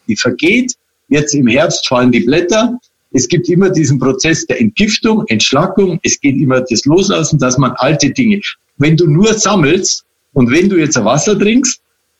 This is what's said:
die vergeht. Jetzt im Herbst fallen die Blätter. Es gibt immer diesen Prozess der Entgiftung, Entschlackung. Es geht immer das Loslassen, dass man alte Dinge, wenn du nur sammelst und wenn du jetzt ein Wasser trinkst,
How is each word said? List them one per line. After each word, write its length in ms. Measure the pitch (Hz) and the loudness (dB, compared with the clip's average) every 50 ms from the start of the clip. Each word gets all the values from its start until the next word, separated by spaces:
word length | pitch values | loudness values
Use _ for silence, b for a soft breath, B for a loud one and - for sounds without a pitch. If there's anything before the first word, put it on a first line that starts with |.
| _ - | _ -6
die 80 | 107 | -4
vergeht. 580 | - - - - - 147 170 220 254 254 247 - - _ _ _ _ _ - | -2 -2 -4 -2 0 0 0 0 0 -2 -4 -8 -12 _ _ _ _ _ -2
Jetzt 260 | 135 147 - - - | -2 -2 0 0 0
im 120 | 143 127 | 0 0
Herbst 400 | 117 117 139 165 170 175 - - | 2 2 2 0 0 -2 -4 -4
fallen 240 | - 131 123 127 123 | -2 0 0 2 2
die 100 | 120 117 | 2 2
Blätter. 580 | 117 127 143 170 175 - 220 220 233 226 240 - - _ _ _ _ _ | 0 0 0 0 0 0 0 0 0 0 -2 -8 -12 _ _ _ _ _
Es 160 | - 131 - - | -4 -4 -2 0
gibt 200 | 175 175 - - | -2 -2 0 0
immer 220 | 180 170 196 180 | 2 2 2 2
diesen 280 | - 156 156 120 143 127 | 2 0 0 0 0 0
Prozess 480 | 123 135 131 - - 160 156 - - | 0 -2 -2 0 -2 -2 -2 -2 -2
der 140 | - 123 - | -4 -2 0
Entgiftung, 640 | 117 104 - - 208 214 214 - - 220 220 214 - - | 0 0 0 0 -2 -2 -2 -2 0 0 0 0 -2 -2
Entschlackung. 720 | 110 104 - - - 139 175 190 - 214 196 180 160 - | -2 -2 -2 0 0 0 0 0 0 0 0 0 -2 -4
Es 180 | - 127 - - | -4 -6 -4 -2
geht 160 | - 143 135 | -2 0 0
immer 240 | - 151 131 131 127 | 0 0 2 0 0
das 240 | 127 - 113 104 - | 0 -2 -4 -2 0
Loslassen, 540 | 143 160 190 190 196 185 165 160 - 156 139 | 2 2 2 2 0 0 -2 0 0 0 0
dass 180 | 127 127 131 | 0 0 0
man 160 | - 131 120 120 | 0 0 0 0
alte 340 | - 127 143 156 147 - 139 | -2 0 0 0 0 0 0
Dinge, 300 | - - 120 110 101 101 B B B - _ _ _ - | 0 0 0 0 0 -2 B B B -16 _ _ _ -2
wenn 180 | 139 160 165 | 0 2 2
du 100 | 151 175 | 2 2
nur 260 | 156 147 165 214 220 214 | 2 2 2 2 2 0
sammelst 720 | 214 - 190 208 190 147 139 170 202 - - - - - _ _ _ _ _ | 0 0 0 0 0 2 2 0 0 -2 -4 -6 -8 -10 _ _ _ _ _
und 180 | - 139 123 113 | -2 0 0 2
wenn 180 | 127 170 185 202 | 2 2 2 2
du 80 | 190 | 2
jetzt 200 | 170 156 143 147 | 0 0 0 0
ein 80 | 131 104 | 0 0
Wasser 340 | 107 131 147 - 208 208 202 | 0 0 0 0 0 0 0
trinkst, 420 | 196 214 233 262 285 - - - _ _ _ _ _ _ _ | 2 2 2 2 0 -2 -4 -8 _ _ _ _ _ _ _